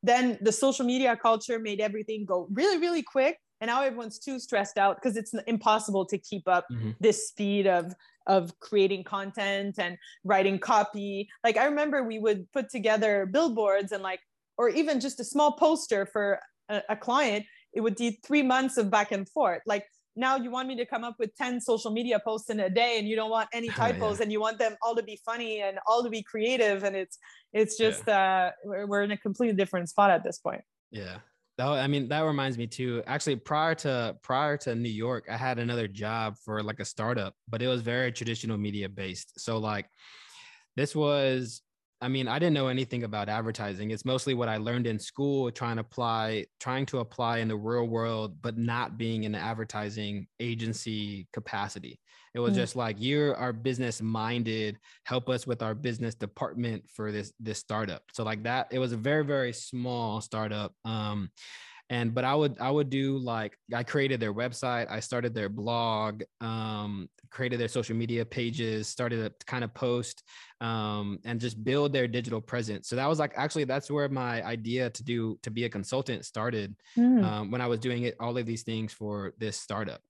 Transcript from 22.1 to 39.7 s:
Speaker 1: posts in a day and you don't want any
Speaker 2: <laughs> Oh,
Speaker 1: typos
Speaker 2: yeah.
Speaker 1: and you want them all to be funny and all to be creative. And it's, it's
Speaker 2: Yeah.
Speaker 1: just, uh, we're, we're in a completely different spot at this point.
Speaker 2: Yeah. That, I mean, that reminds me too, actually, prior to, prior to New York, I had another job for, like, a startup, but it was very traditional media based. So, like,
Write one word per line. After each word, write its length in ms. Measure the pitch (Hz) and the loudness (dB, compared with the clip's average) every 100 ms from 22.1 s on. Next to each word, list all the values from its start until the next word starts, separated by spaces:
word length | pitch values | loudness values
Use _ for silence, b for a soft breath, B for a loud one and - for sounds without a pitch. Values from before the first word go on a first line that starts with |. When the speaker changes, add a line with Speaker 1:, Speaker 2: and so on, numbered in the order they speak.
| 214 | 2
Speaker 1:
posts 300 | 214 220 220 | 2 -4 -2
in 100 | 214 | -2
a 100 | 190 | 2
day 300 | 190 240 233 | 4 4 2
and 80 | 208 | 0
you 80 | 220 | -2
don't 140 | 220 | 0
want 180 | 226 214 | 0 0
any 160 | 233 233 | -4 -4
Speaker 2:
<laughs> 20 | |
Oh, 20 | |
Speaker 1:
typos 440 | - 233 240 214 202 | 0 2 2 0 0
Speaker 2:
yeah. 60 | |
Speaker 1:
and 80 | 214 | 0
you 100 | 214 | 0
want 160 | 220 214 | 0 0
them 160 | 226 214 | -2 0
all 120 | 226 226 | -2 -2
to 80 | |
be 140 | 214 208 | -4 -10
funny 380 | - 233 233 214 | -8 -6 -4 -4
and 180 | 202 196 - | -4 -4 2
all 160 | 233 | 2
to 60 | 240 | 2
be 120 | 220 | -4
creative. 600 | 202 220 220 254 214 196 | -6 0 0 4 4 4
And 140 | 196 196 | 0 -2
it's, 200 | 185 - B B B | -6 -10 B B B
it's 260 | 208 214 220 | 2 2 4
Speaker 2:
Yeah. 100 | 220 | 2
Speaker 1:
just, 180 | 208 - | 2 2
uh, 420 | 202 190 190 180 - 202 | 4 6 4 2 -2 -6
we're, 220 | 196 202 | -4 0
we're 160 | 202 | 2
in 80 | 202 | 2
a 60 | 208 | 0
completely 380 | 214 196 240 196 | -4 0 2 4
different 320 | 190 185 175 | 2 0 0
spot 240 | - 202 | 6 8
at 100 | 170 180 | 8 4
this 120 | - | -4
point. 240 | - - - _ _ | -6 -6 -12 _ _
Speaker 2:
Yeah. 300 | 110 95 92 - _ _ - | -10 -10 -10 -16 _ _ -2
That, 100 | 123 | 2
I 200 | 147 135 | 2 2
mean, 220 | 143 123 | 2 0
that 120 | 147 | 0
reminds 360 | 160 143 135 120 | 2 2 0 -2
me 100 | 117 | -6
too, 360 | - 127 117 - | -4 -2 -2 -2
actually, 300 | 139 156 127 | -2 0 -2
prior 360 | - 151 160 160 | 0 0 2 2
to, 420 | 147 127 113 - | 0 0 -2 -6
prior 360 | - 131 147 143 | -2 0 2 0
to 180 | 135 117 | -2 -2
New 140 | 117 | -2
York, 380 | 107 117 120 - | -2 -2 -4 -6
I 80 | 110 | -4
had 220 | 131 120 | -2 -2
another 280 | 120 120 110 | -2 -2 -4
job 480 | 98 107 113 110 104 | -4 -4 -2 -2 -6
for, 180 | - 107 | -6 -4
like, 200 | 104 113 | -4 -4
a 40 | 117 | -8
startup, 480 | - 110 120 98 - - | -4 -2 -2 -4 -10 -8
but 140 | 113 | -2
it 60 | 127 | 0
was 140 | 123 | 0
very 300 | 117 120 127 | 0 0 0
traditional 460 | 120 117 113 113 107 | -2 -6 -4 -2 -2
media 320 | 104 101 98 | -2 -4 -6
based. 500 | 98 95 90 - - | -6 -8 -8 -12 -12
So, 200 | - 110 | -4 -2
like, 280 | 107 | -2